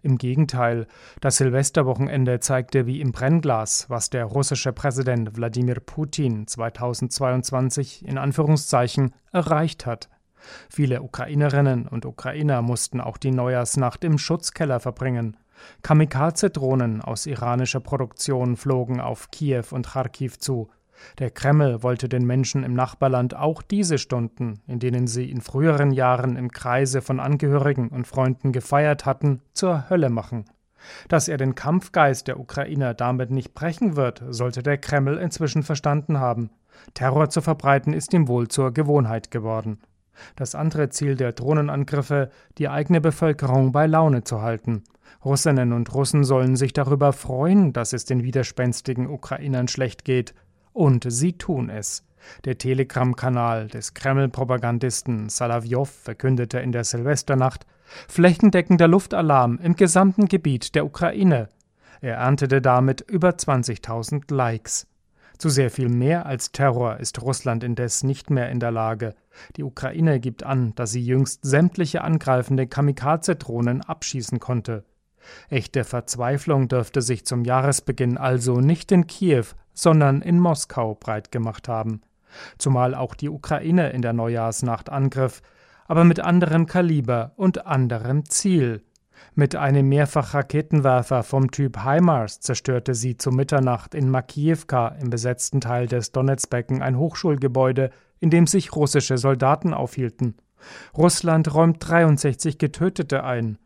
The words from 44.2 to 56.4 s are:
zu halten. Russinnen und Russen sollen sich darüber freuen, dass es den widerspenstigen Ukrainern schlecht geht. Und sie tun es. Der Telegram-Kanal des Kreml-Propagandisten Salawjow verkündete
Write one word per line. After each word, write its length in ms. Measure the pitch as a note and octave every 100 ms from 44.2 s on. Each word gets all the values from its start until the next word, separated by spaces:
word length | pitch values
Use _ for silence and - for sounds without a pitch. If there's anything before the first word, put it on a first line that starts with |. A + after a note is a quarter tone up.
zu 200 | - A2+
halten. 400 | A2 A2+ - A2 - _ _ - C3
Russinnen 480 | C3+ D#3+ C3+ B2
und 180 | A#2+ A#2 C3+
Russen 280 | C3+ D3
sollen 320 | C#3 C3 B2+ C3
sich 180 | C3
darüber 380 | D3 C3+ C#3+ C#3+
freuen, 600 | C3+ C3 B2+ D#3 G3+ F3
dass 200 | B2 A#2
es 120 | B2 -
den 160 | B2+
widerspenstigen 840 | B2 C3 A#2+ - B2 A#2 - B2 B2+
Ukrainern 600 | - - C3+ C#3+ C3 B2
schlecht 380 | - B2+ - -
geht. 300 | B2+ A#2 _ _ _ _
Und 300 | B3 D#3 A#2+ B2
sie 240 | A#2+ E3
tun 360 | F3 - D3 A#2
es. 360 | G#2+ G2+ - _ _ - - -
Der 120 | B2+
Telegram-Kanal 1120 | B2+ C3 C3+ - B2+ B2 B2+ B2 A#2 A2+ G#2+
des 260 | A#2 G#2
Kreml-Propagandisten 1300 | - C#3 C3+ C3+ - B2+ B2+ A#2+ A#2+ B2+ - - A2+ G#2+
Salawjow 580 | - A#2+ A#2 A#2 B2 C#3
verkündete 720 | - - A2+ C3 B2+